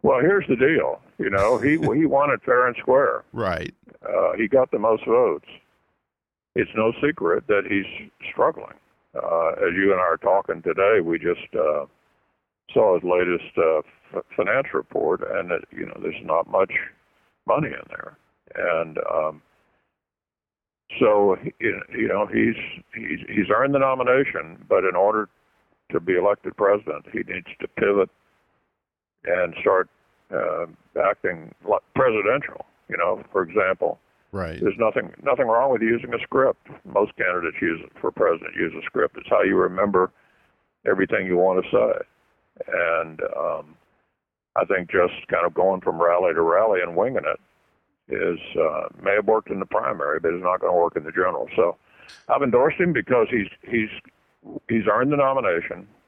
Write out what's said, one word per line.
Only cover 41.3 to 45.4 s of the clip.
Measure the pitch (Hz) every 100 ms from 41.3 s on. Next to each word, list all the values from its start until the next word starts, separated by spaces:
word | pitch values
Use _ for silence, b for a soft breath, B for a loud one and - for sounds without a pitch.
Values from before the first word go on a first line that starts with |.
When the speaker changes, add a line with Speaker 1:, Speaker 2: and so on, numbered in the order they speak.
| 87
Speaker 1:
want | 92 92
to | 90
say. | 120 110 - - _ _ _ _ _ -
And, | 90 85 82 80 78 - -
um, | 82 80 76 78 _ _ _ _ _ _ _ -
I |
think | 92 95 87
just | 92 87 - -
kind | 85